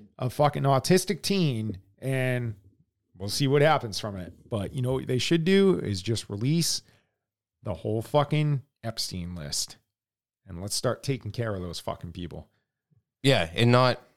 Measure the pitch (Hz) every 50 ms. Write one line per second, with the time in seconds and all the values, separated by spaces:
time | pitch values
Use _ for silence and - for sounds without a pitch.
0 | - - _ - 123 123 - - 147 143 143 143 135 139 139 131 - - 180 185
1 | - - 202 147 - - 202 196 175 147 127 110 107 110 95 92 - _ _ _
2 | - 131 135 131 127 127 123 123 120 117 107 - - - _ _ _ _ _ _
3 | _ _ _ 87 95 104 - - 147 131 139 147 143 160 151 135 - 113 92 -
4 | - 107 98 95 90 82 82 - - - 120 107 98 - 160 139 123 123 131 131
5 | - - 127 127 - - 165 170 160 185 190 196 196 196 175 - - 104 101 92
6 | 90 - 113 101 - - 101 98 117 135 156 170 156 - - - - _ _ _
7 | _ _ _ _ _ _ _ _ _ _ _ _ - 110 90 80 - 107 107 113
8 | 107 - - 147 143 143 156 151 151 151 143 131 - _ _ _ - 113 113 -
9 | - - - 90 87 87 90 85 76 71 - - - - - - _ _ _ _
10 | _ _ _ _ _ _ _ _ _ 98 90 85 95 104 - - - 127 113 -
11 | - - 131 110 - 107 - - 120 113 101 92 90 87 85 - - - 80 -
12 | - 87 82 90 87 80 76 78 - - _ _ _ _ _ _ _ _ _ _
13 | _ _ _ _ - 135 131 104 85 80 82 - 113 120 120 123 127 127 120 -
14 | - _ _